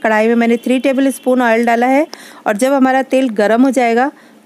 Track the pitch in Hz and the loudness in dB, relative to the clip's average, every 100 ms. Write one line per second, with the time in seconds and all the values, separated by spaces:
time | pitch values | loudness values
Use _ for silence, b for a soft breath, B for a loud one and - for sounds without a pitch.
0 | 220 214 226 233 233 233 220 254 277 262 | -2 0 0 0 0 -2 -2 -2 0 0
1 | 269 247 254 254 240 226 233 233 247 277 | -2 -2 -2 0 0 0 0 0 0 0
2 | 269 B B B - 208 254 277 262 262 | -2 B B B -6 -2 0 0 0 0
3 | 262 262 262 214 208 226 269 254 233 226 | 0 -2 -2 -2 0 2 2 2 0 0
4 | 277 B B B | -2 B B B